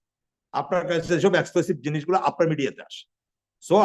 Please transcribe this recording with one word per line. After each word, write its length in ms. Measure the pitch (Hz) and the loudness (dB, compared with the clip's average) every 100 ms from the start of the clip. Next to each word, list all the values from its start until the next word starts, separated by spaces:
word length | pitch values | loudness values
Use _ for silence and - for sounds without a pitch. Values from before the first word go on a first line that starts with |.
| _ _ _ _ _ | _ _ _ _ _
আপনার 320 | 135 - 180 175 | -8 -2 -2 -2
কাছে 280 | 165 160 170 | -4 0 2
এসব 180 | 196 175 | 4 2
এক্সক্লুসিভ 400 | - 175 - 151 147 | 0 -2 -2 -4 -4
জিনিসগুলো 320 | 151 156 190 | -6 -2 0
আপনার 300 | 147 - 165 | 0 0 0
মিডিয়াতে 320 | 143 123 - | 0 -4 -6
আসে। 220 | - - - _ _ _ _ _ - | -18 -20 -20 _ _ _ _ _ 2
So 80 | 190 | 4